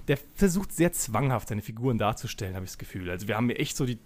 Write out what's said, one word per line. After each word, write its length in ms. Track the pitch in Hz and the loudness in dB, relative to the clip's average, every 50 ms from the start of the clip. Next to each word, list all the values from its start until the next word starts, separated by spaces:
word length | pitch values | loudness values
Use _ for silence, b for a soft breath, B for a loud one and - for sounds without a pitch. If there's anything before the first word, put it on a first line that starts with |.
| B - | B 0
der 100 | 139 - - - - | 0 0 -2 -4 2
versucht 380 | - 202 190 165 98 95 - | 4 4 4 4 2 -2 -2
sehr 200 | - - 160 175 | 2 4 4 4
zwanghaft 560 | - - - - 107 110 139 135 127 110 - - | 2 0 -4 0 0 2 2 4 2 0 0 -2
seine 120 | 113 104 | -4 -4
Figuren 360 | - - 110 110 120 135 117 107 | -4 -6 -6 -2 0 2 2 4
darzustellen, 560 | 104 104 107 - - 107 - - 104 95 92 | 2 2 0 0 -4 -8 -6 -6 -6 -6 -6
habe 100 | 95 95 | -6 -8
ich 60 | - | -8
das 80 | - - | -10 -12
Gefühl. 320 | - - - 95 90 87 | -12 -10 -8 -6 -4 -4
Also 180 | 90 92 104 101 | -4 -4 -2 -2
wir 80 | 104 | 0
haben 120 | 110 120 120 | 2 2 2
hier 100 | 110 - | 2 0
echt 160 | 147 - - | -2 -2 -2
so 80 | - 147 | -2 -2
die 140 | 123 120 - - | -2 -2 -4 -6